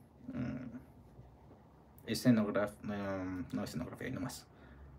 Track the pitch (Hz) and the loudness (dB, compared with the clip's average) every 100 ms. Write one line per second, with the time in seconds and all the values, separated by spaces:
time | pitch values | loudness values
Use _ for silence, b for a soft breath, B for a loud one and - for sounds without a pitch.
0 | - - - 127 127 - - - - - | -20 -16 -8 -4 -2 -2 -6 -10 -14 -18
1 | - - - - - - - - - - | -20 -20 -20 -20 -20 -20 -20 -20 -20 -14
2 | - 110 127 113 104 98 104 - 107 101 | -4 4 8 8 8 4 2 0 -4 -2
3 | 98 95 92 92 87 - 202 240 - - | 0 -2 -2 -4 -2 -2 -2 -4 -6 -6
4 | - - 127 - - b b b b | -4 -2 -4 -6 -12 b b b b